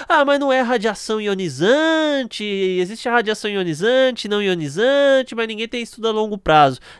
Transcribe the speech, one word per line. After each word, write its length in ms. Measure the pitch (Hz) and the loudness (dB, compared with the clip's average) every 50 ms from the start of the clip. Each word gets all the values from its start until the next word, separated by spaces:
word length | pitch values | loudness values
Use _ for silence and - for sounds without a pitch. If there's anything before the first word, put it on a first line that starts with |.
| - - | -2 0
Ah, 160 | 359 294 285 | 2 2 4
mas 160 | 285 285 285 | 4 2 2
não 120 | 285 277 | 2 2
é 80 | 262 262 | 2 2
radiação 600 | 254 226 254 233 196 190 185 - - - 220 214 | 2 0 0 0 0 -2 -4 -4 -6 -6 -4 -2
ionizante. 1200 | 214 208 196 190 190 165 131 131 165 208 262 302 320 320 320 311 311 302 285 277 254 220 - - | -2 -2 -2 -2 -4 -6 -2 0 2 4 4 4 4 2 2 2 0 0 0 -2 -4 -6 -8 -8
Existe 640 | 208 208 202 196 190 185 185 180 180 180 226 226 - 247 | -6 -4 -2 -2 -2 -2 0 -2 -2 -4 -6 -8 -4 -2
a 40 | |
radiação 360 | 233 240 220 214 214 - - 214 | 0 0 0 0 -4 -4 -4 -4
ionizante, 800 | 202 196 185 175 156 147 185 226 254 262 262 254 247 - - | -4 -4 -4 -4 -4 -2 0 2 4 4 2 2 0 -4 -4
não 160 | 202 208 208 | -4 -2 0
ionizante, 920 | 208 196 185 170 156 139 139 180 226 262 277 285 285 277 269 262 254 - 254 | 0 0 -2 -2 -4 -6 -4 0 0 2 4 4 4 4 4 2 2 -2 -4
mas 100 | 226 226 | -6 -6
ninguém 220 | 220 220 208 226 226 | -6 -6 -8 -8 -8
tem 140 | - 240 | -8 -8
estudo 260 | 233 - - - 214 226 | -8 -10 -10 -6 -4 -2
a 20 | |
longo 260 | 214 214 214 214 208 | -2 -2 -2 -2 -6
prazo, 440 | 202 - - 156 156 147 135 127 - - - - | -4 0 4 6 6 6 4 2 -2 -10 -20 -20